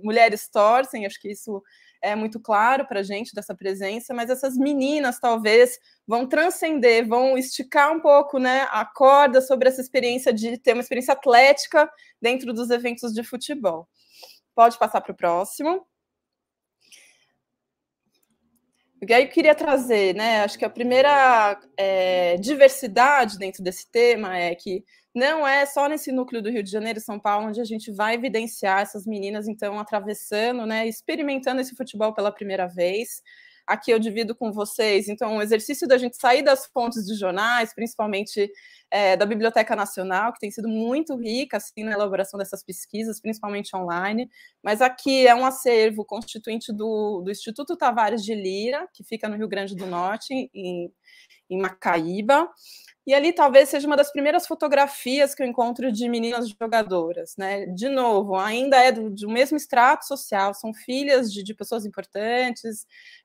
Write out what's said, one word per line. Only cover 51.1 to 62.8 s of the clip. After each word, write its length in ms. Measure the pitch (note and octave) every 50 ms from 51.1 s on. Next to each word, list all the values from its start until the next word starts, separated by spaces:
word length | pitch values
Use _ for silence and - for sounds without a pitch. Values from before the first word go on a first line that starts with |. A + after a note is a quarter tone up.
| _ _ _ _ _ _ _ _
em 100 | F#3 F#3+
Macaíba, 880 | F#3+ F#3 F#3 _ - G3+ F3 E3+ D#3+ E3 F3+ G3+ G#3 A3+ C#4 D4 E4+ F4 - _ _ - - - - - _ _ _
e 60 | C#4 C4+
ali 180 | C#4+ C#4+ E4+
talvez 380 | F4 F4 D4+ C#4 A#3+ C4+ D4+ C#4+
seja 160 | - C#4+ C#4
uma 100 | D4 D4
das 160 | C4+ C#4+ C#4+
primeiras 360 | - D4 C#4 D4 D4+ F4+ F4
fotografias 880 | - E4 D#4+ D#4 D4+ D4 C#4 C#4 C#4 - - - B3 B3+ C#4+ C#4+ C#4 -
que 80 | - C#4
eu 20 |
encontro 460 | B3 A#3 B3 A#3 A#3+ A#3+ A#3+ A#3+ C4+
de 180 | A3 G#3 A#3+ A#3+
meninas 400 | A#3+ A#3 A3+ A#3 A#3+ A#3 B3 A3+
jogadoras, 880 | G3+ _ A3+ A3+ A3+ A3+ G#3+ F#3 F#3+ F3 E3 E3 F3 F3 - - -
né? 300 | - F#3+ F#3+ G3+ G3+ G3
De 200 | F3 F#3 F3+ A3
novo, 480 | C4+ C#4 C4 B3+ A#3+ G#3+ G3 G3+ G3+ F#3+
ainda 420 | F#3 F#3+ G#3+ A3 A#3+ C4 C#4 C4+
é 140 | B3+ B3 C4
do, 200 | A#3+ A3+ A3 G#3+
do 180 | G3 G3+ G#3 G#3
mesmo 260 | A3 A#3+ C#4 C#4 D#4
extrato 520 | D4 - - - A#3+ A#3+ C4 D4+ D#4 -
social, 480 | - C#4 C4 - - A3 G3 G3 G3+ G3+
são 180 | - - A3 A3
filhas 580 | - - - B3 C4+ C#4+ C#4+ C#4 B3+ B3+ G#3+
de, 120 | G3 G#3 G3
de 100 | G3 A3
pessoas 320 | - G#3 - A#3 A3+ G#3
importantes, 1000 | G#3+ F#3 - F#3+ _ _ G3 G#3+ A3+ A#3+ B3 B3+ B3 A#3+ - - A3+ G#3+ -